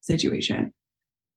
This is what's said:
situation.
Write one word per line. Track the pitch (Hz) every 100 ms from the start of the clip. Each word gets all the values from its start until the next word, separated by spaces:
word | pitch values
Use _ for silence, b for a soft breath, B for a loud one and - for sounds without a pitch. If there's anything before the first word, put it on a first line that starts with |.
situation. | - 160 - - - - - - _ _ _ _ _